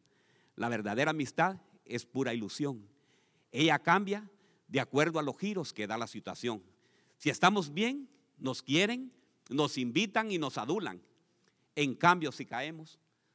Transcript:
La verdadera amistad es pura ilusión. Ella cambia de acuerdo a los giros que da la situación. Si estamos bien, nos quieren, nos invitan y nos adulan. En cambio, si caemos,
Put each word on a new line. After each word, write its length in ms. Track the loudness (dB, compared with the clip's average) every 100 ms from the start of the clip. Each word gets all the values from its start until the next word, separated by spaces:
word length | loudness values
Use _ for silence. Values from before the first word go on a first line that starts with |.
| _ _ _ _ _ -6
La 120 | -4
verdadera 440 | -2 -2 0 0
amistad 480 | 0 -4 0 0 0 -14 _
es 200 | -10 -8
pura 300 | -4 -2 -2
ilusión. 500 | -2 -4 -4 -4 -4 -12 _ _ _ _ _ _
Ella 260 | 2 4 4
cambia 500 | 4 4 2 -4 -8 _ _ _ _
de 140 | -2
acuerdo 400 | 2 4 4 2
a 20 |
los 160 | -2 -4
giros 340 | -4 -4 -6
que 140 | -6 -4
da 100 | -4
la 120 | -6
situación. 560 | -8 -12 -6 -4 -4 -10 _ _ _ _ _
Si 140 | -2
estamos 420 | 4 4 4 0
bien, 360 | -2 -2 -2 -10 _ _ _
nos 260 | -4 -4
quieren, 500 | 0 2 2 0 -8 -16 _ _ -4
nos 280 | 0 0 0
invitan 520 | 0 0 0 0 -2
y 80 | -2
nos 180 | -2 -4
adulan. 440 | -2 -2 -4 -8 -16 _ _ _ _ _ _
En 220 | -2 0 4
cambio, 340 | 4 6 0
si 160 | -6 -8
caemos, 540 | -6 -6 -10 -16 -20 _ _ _